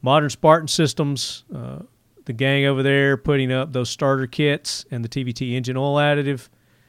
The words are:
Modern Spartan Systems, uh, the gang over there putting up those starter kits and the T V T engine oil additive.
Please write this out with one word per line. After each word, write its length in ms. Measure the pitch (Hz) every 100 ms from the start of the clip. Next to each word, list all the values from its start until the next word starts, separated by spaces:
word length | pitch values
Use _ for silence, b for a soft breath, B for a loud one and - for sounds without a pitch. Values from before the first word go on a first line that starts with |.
Modern 300 | 127 151 147
Spartan 380 | - 160 165 156
Systems, 760 | - 151 - 143 135 - - -
uh, 260 | 139 123 139 233 _ _ _
the 80 | -
gang 320 | 113 131 139
over 180 | 139 135
there 360 | 135 139 139 135
putting 340 | - 139 131
up 220 | 127 147
those 160 | 127 120
starter 360 | - 143 135 123
kits 600 | - 147 143 - - -
and 140 | 123
the 40 | 113
T 140 | 139
V 120 | 123
T 200 | 117 127
engine 220 | 123 123 127
oil 200 | 139 143
additive. 520 | 147 147 143 131 - _ _ _